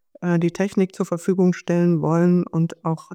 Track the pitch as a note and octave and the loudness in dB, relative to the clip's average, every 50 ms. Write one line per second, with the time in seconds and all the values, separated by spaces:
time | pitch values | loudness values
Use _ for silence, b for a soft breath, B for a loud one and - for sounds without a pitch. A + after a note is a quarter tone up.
0 | _ _ - - - F3 F3 E3+ E3+ E3+ - - F#3+ G3+ - G3+ F#3 F3+ - - | _ _ -14 -6 -2 0 0 2 0 0 0 -2 -4 -2 0 0 -2 -2 -2 -6
1 | F#3+ - F3 E3+ - - F#3 F#3 F3+ F3+ F3 - - - E3+ F3 F3 F3 E3+ D3+ | -6 -4 -6 -6 -2 -2 2 2 2 2 2 0 -2 -2 0 2 2 2 2 0
2 | D3+ D3+ E3 E3+ F3 F3 F3+ F3+ - - - E3 E3 E3 - _ - E3 E3 - | 0 0 2 2 4 4 2 2 0 -2 -2 -2 -2 -2 -4 _ -6 -6 -6 -6
3 | - - | -8 -16